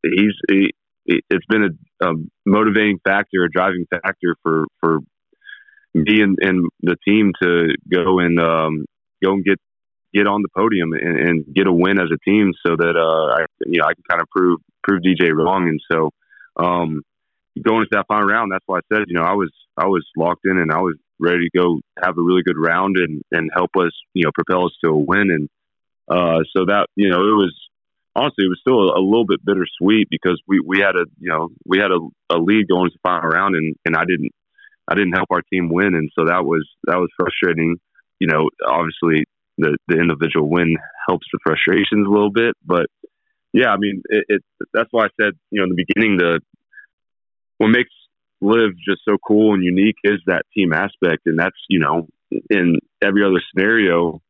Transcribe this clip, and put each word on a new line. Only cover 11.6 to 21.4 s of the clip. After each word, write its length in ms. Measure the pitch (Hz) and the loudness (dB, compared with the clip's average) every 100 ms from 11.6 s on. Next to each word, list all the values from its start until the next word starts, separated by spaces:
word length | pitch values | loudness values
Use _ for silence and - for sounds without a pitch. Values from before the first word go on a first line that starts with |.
| 95 | 2
a 40 | |
win 280 | 85 90 98 | 2 2 2
as 80 | 85 | 0
a 60 | 80 - | -2 0
team, 240 | 104 101 85 85 | 2 2 0 -2
so 80 | 82 | 0
that, 200 | 85 82 | 0 0
uh, 440 | 82 80 76 62 | 0 0 0 -2
I, 60 | 80 _ - | -4 _ -4
you 140 | 85 | 0
know, 60 | 76 | 0
I 80 | |
can 80 | 85 - | -4 -4
kinda 140 | 85 82 | -4 -2
prove, 300 | 95 90 82 _ _ | 0 2 0 _ _
prove 200 | - 95 | -6 -2
D 120 | 90 85 | 0 2
J 120 | 85 | 2
wrong. 360 | 78 82 95 87 | 2 0 0 0
And 120 | 78 - | -4 -4
so, 200 | 82 78 _ _ _ - - | -2 -2 _ _ _ -14 -4
um, 460 | 87 87 82 76 - _ _ _ _ - | -2 -2 -4 -6 -10 _ _ _ _ -4
going 200 | 110 113 | 0 0
into 80 | 104 | 0
that 140 | 104 95 | -2 -2
final 180 | 107 101 | 0 0
round, 260 | 110 107 | 0 -2
that's 120 | 95 - | -6 -4
why 120 | 92 | -6
I 20 | - | -2
said, 120 | 107 98 | -4 -2
you 60 | |
know, 100 | 87 | -2
I 100 | 85 | 0
was, 180 | 101 87 _ _ - | -2 -4 _ _ -4
I 100 | 92 | -2
was 200 | 92 78 80 | -2 -4 -4
locked 300 | 85 87 95 | -2 -2 -2
in, 120 | 92 | 0
and 140 | 80 | 0
I 80 | 80 | -2
was 160 | 92 76 _ _ | -2 -6 _ _
ready 300 | 85 87 | -2 0